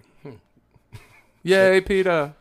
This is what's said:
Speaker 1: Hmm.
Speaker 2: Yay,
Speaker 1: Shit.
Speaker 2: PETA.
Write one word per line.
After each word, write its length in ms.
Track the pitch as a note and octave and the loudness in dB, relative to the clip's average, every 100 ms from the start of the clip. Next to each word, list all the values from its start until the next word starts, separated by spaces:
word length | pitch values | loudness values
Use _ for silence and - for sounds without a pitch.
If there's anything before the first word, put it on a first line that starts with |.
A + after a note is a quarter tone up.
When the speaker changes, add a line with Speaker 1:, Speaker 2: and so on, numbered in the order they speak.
| _ _ | _ _
Speaker 1:
Hmm. 60 | C#3+ G#2 _ _ _ _ _ - _ _ _ _ | -20 -20 _ _ _ _ _ -20 _ _ _ _
Speaker 2:
Yay, 340 | E3+ F#3+ F#3+ F#3+ | -2 2 4 2
Speaker 1:
Shit. 80 | F#3+ | 0
Speaker 2:
PETA. 480 | F#3+ F#3 E3 C#3+ - | -2 0 -2 -4 -10